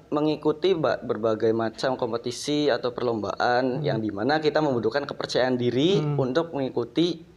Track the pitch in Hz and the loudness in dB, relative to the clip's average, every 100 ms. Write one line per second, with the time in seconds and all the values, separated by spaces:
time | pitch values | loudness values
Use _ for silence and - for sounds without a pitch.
0 | - 151 156 151 156 151 185 170 127 - | -4 0 0 0 0 0 0 2 2 0
1 | 120 107 113 110 113 113 113 - 139 131 | -2 0 0 2 2 2 -2 -2 -2 0
2 | 123 117 123 120 - 147 147 117 123 117 | -2 -4 -6 -6 -2 0 2 0 -2 -2
3 | 120 113 98 - 113 123 131 131 147 110 | -2 -2 -2 0 2 2 0 0 -2 0
4 | 110 98 120 156 151 147 151 120 110 143 | -2 -2 0 2 2 2 2 2 0 -2
5 | 139 - - 131 127 123 123 120 165 196 | -4 -6 -2 0 2 2 2 2 4 2
6 | 147 143 127 131 165 139 131 - 117 - | 2 0 0 0 -2 -4 -4 -4 -2 0
7 | 175 165 - | 0 -2 -12